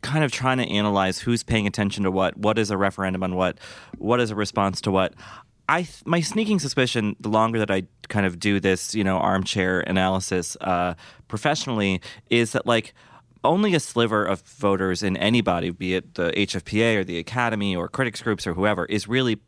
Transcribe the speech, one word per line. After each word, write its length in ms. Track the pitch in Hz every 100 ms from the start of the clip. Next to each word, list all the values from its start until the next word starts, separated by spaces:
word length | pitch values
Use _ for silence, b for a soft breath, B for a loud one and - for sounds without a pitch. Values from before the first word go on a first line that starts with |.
kind 220 | - 151 147
of 60 |
trying 260 | - 127 131
to 100 | 117
analyze 520 | 104 104 101 95 92
who's 240 | - 117
paying 240 | - 113 104
attention 360 | 101 101 101
to 60 | 98
what, 240 | 92 92 -
what 220 | 104 107
is 140 | 104
a 60 | 101
referendum 440 | 98 95 95 92
on 140 | 92 90
what, 220 | 92 - B B B -
what 200 | 101 120
is 120 | 117
a 40 | 104
response 460 | 104 - 98 92
to 80 | -
what. 220 | 95 92 - B B B _ -
I 140 | 160
th-, 180 | 175 - -
my 160 | 165
sneaking 360 | 156 214 214 208
suspicion, 560 | 143 - 127 120 107 101
the 100 | 104
longer 300 | 110 113 113
that 100 | 104
I 140 | 95 92 _ -
kind 160 | 107 98
of 140 | 87
do 200 | 104 101
this, 360 | 98 95 - 110
you 80 |
know, 140 | 95 95
armchair 640 | - 95 92 104 92 92
analysis, 760 | - 95 92 95 92 92 85 -
uh, 340 | 98 90 90 85 B B _
professionally, 760 | 107 147 156 - 113 98 92 B B _
is 220 | 117 117
that, 120 | - -
like, 300 | 113 - B B B _ _
only 320 | 131 175 208 170
a 40 |
sliver 460 | - - 117 107 95
of 160 | 95
voters 600 | _ - 104 95 95 90
in 120 | 101 92
any 240 | 101 120
body, 280 | 95 87 90
be 240 | 87 92
it 220 | 92 - -
the 220 | 85 -
H 160 | 101 95
F 100 | -
P 160 | 107
A 140 | 113 107
or 60 |
the 140 | 95 85
Academy 560 | 85 113 120 107 101 90
or 120 | 85
critics 340 | - 131 107
groups 240 | - 104 -
or 60 |
whoever, 320 | 85 101 98 87
is 220 | 104 98
really 320 | 123 127 107